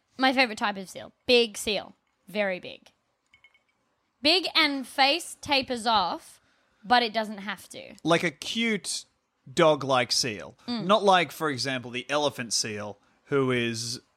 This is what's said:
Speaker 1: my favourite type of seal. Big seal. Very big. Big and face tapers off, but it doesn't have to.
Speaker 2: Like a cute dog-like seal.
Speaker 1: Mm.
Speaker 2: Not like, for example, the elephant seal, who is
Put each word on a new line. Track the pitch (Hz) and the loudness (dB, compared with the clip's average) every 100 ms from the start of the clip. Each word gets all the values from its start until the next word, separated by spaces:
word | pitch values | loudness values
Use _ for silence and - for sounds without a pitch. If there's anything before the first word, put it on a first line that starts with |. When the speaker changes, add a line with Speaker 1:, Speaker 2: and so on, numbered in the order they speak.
| _ - | _ -2
Speaker 1:
my | 262 | 2
favourite | 262 247 214 | 2 0 -2
type | 220 196 | -6 -6
of | 185 | -10
seal. | - - _ - | -14 -16 _ 4
Big | 240 233 196 | 4 4 -2
seal. | 226 185 - - _ _ - | -4 -4 -6 -16 _ _ -8
Very | 202 196 180 | -4 -2 -4
big. | 131 - - _ _ _ _ _ _ _ _ _ _ _ _ _ | -10 -18 -20 _ _ _ _ _ _ _ _ _ _ _ _ _
Big | 302 359 330 | 2 2 2
and | 320 302 277 233 | 0 0 -2 -4
face | - 269 330 - - | 2 2 2 -6 -10
tapers | - 269 262 240 233 | -2 -2 -2 -4 0
off, | 214 175 320 - - _ _ _ _ | 0 0 -6 -12 -20 _ _ _ _
but | 190 240 | 2 2
it | 233 | 4
doesn't | 220 214 202 | -2 -4 -6
have | 202 190 - | -10 -10 -14
to. | 127 - - | -16 -16 -4
Speaker 2:
Like | 156 170 | 2 2
a | 175 | 2
cute | - - 220 233 208 - - - _ _ _ 139 | -4 -6 -2 0 -2 -4 -10 -12 _ _ _ -4
dog-like | 127 160 147 135 127 120 | 4 6 4 2 0 2
seal. | - 123 98 71 - - | 0 -2 -6 -12 -14 -10
Speaker 1:
Mm. | 240 180 | -4 2
Speaker 2:
Not | 214 | 4
like, | 196 180 147 | 6 6 4
for | - 156 | -2 -4
example, | 127 135 131 123 | -2 -4 -6 -6
the | 123 123 | -8 -2
elephant | 147 143 - 117 | 0 0 -2 -4
seal, | - 117 104 104 - _ _ | -4 -2 -6 -8 -12 _ _
who | - 139 131 | -2 0 2
is | 123 117 113 117 120 - | 2 0 -4 -8 -10 -14